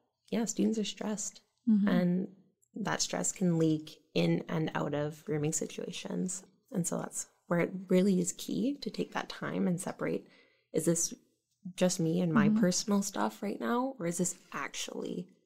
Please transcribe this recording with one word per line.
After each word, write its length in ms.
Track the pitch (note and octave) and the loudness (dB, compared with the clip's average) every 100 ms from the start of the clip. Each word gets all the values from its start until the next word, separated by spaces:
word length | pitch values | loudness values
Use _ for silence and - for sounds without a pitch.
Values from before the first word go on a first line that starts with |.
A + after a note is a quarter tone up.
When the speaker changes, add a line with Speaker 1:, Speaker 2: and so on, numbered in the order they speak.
| _ _ _ | _ _ _
Speaker 1:
yeah, 120 | G#3 | -4
students 340 | A3+ - G#3 A3 | -2 0 0 0
are 60 | |
stressed. 560 | G3+ - G#3 G#3 - - _ _ A#3+ | -4 -6 -6 -6 -8 -12 _ _ 4
Speaker 2:
Mm-hmm. 180 | G#3 G3+ | 4 6
Speaker 1:
And 400 | F#3 F3+ F3+ F#3+ - _ _ _ - | 4 4 2 -2 -8 _ _ _ -6
that 180 | F3+ D3+ | -2 -2
stress 300 | - - F3 | -2 -2 -4
can 260 | - F3+ E3 | 0 2 4
leak 400 | D#3+ D#3 D#3 - _ | 4 2 -2 -18 _
in 300 | E3+ E3+ E3+ - | 0 2 2 0
and 220 | E3 D#3 | -2 -2
out 200 | D#3 D#3+ | -2 -2
of 280 | D3 D3 D3+ - | -2 -4 -6 -4
rooming 260 | D3+ D3 | -2 0
situations. 880 | D#3+ - - - F3+ F#3+ F#3 F#3 - - _ _ | -2 -4 -6 -10 -8 -6 -4 -4 -6 -12 _ _
And 140 | B3 E3+ | -4 -2
so 120 | - | -4
that's 280 | - - - _ - | -6 -8 -10 _ -2
where 140 | F3 | 0
it 120 | E3 F#3 F#3+ | 0 -2 2
really 320 | F#3 G3 F3+ | 4 6 4
is 120 | F3 | 0
key 440 | - - - A#3 C#4+ | -4 -4 -2 0 -2
to 80 | - | -6
take 220 | - - | -6 -4
that 140 | - - | -4 -6
time 380 | - D3 F3 F#3+ | -8 -6 0 0
and 140 | F3 | 0
separate, 460 | D#3+ - D#3+ E3 - - _ _ _ | -4 -4 -4 -4 -6 -20 _ _ _
is 120 | D#3+ | 0
this 300 | D#3+ E3 - - _ _ _ _ F#3 - | 2 2 0 -4 _ _ _ _ -14 0
just 220 | F3+ - | 0 2
me 200 | E3 E3+ | 2 2
and 120 | F3+ | 4
my 160 | D#3+ G3+ | 4 4
Speaker 2:
Mm-hmm. 120 | G#3+ | 6
Speaker 1:
personal 420 | F3+ F3+ - G3+ | 4 2 2 0
stuff 400 | G3+ - G#3+ - | 0 -2 -4 -4
right 160 | G#3 - | -8 -4
now, 340 | A#3 A#3+ C4 C4 | -2 0 -2 -4
or 80 | E3+ | -4
is 120 | F3 | 0
this 180 | F3 - _ | -2 -4 _
actually 760 | - C#3 - - - - - F3+ _ | -10 -8 -8 -8 -8 -6 -8 -8 _